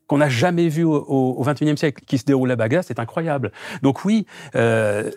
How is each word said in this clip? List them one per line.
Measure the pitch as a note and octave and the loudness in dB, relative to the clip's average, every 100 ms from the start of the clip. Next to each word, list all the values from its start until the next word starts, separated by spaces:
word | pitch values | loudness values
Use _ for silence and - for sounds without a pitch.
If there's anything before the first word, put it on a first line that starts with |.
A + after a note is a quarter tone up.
| - | -2
qu'on | C#3+ | 2
n'a | D3 | 2
jamais | A#2+ F3 F3 E3+ | 2 2 2 0
vues | D3+ | 2
au, | E3 D3 | 2 0
au, | - C3+ C3 B2+ | 0 0 0 0
au | |
vingt | C3 | -2
et | D3 | 0
unième | D3+ D3+ | 0 0
siècle, | D#3+ - - | -2 -4 -4
qui | C3+ | -2
se | - | 2
déroulent | C3+ B2+ | 2 2
à | B2 | 0
Bagdad, | A2 D#3 | 0 0
c'est | F#3 A#2+ | -2 -6
incroyable. | A#2 - E3 C#3+ A2 - - G#3 | -6 -6 -4 -4 -6 -8 -14 -2
Donc | C#3 C3 F#3+ | 0 0 0
oui, | A3 F#3+ - - B2+ | 0 -2 -10 -6 0
euh, | A#2 A2+ G#2+ G#2 A2 | 2 2 2 0 -4